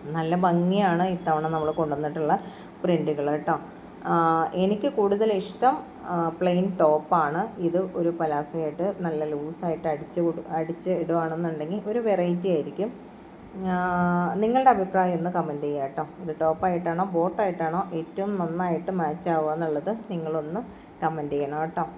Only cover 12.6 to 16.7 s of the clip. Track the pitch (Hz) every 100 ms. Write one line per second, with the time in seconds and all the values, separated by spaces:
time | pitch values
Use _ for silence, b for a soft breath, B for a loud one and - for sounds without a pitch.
12.6 | 143 - 214 - B B B B - 190
13.6 | 190 180 180 180 180 175 180 185 220 254
14.6 | 262 214 185 190 180 170 170 180 156 143
15.6 | 147 147 135 - 160 - 180 156 160 160
16.6 | 185